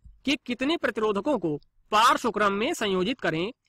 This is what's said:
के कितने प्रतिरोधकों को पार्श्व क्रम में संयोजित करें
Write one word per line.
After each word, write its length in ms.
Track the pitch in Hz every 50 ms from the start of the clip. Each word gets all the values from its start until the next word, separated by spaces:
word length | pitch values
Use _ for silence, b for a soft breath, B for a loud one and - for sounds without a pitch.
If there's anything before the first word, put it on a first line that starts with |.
| - - - _ -
के 120 | - 202
कितने 400 | - _ - 240 - 262 285 339
प्रतिरोधकों 640 | 330 - 240 226 226 214 214 202 202 190 302 285 196
को 180 | 175 160 147 143 - _ _ _ _ _
पार्श्व 400 | 214 208 233 269 302 - - 233
क्रम 220 | - 214 214 196
में 220 | 196 202 226 302 339
संयोजित 460 | - 226 202 185 185 180 220 269 -
करें 320 | - 170 156 160 180 226 - _ b